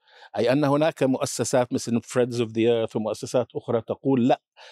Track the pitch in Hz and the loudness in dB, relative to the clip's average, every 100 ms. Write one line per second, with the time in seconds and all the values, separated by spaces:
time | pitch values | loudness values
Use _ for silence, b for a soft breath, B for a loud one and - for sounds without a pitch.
0 | B B B - 117 139 143 143 160 - | B B B -2 0 2 2 2 2 0
1 | 131 131 139 - 160 135 123 123 - 117 | 0 0 -2 -4 0 0 0 -2 -2 -4
2 | - 127 123 120 113 113 113 117 113 123 | -2 -2 0 0 -2 0 2 2 0 -4
3 | 107 110 131 127 117 147 - 117 - - | -4 -6 -4 -2 -2 -6 -4 -4 -2 -4
4 | 135 135 123 147 _ _ B | 0 2 2 0 _ _ B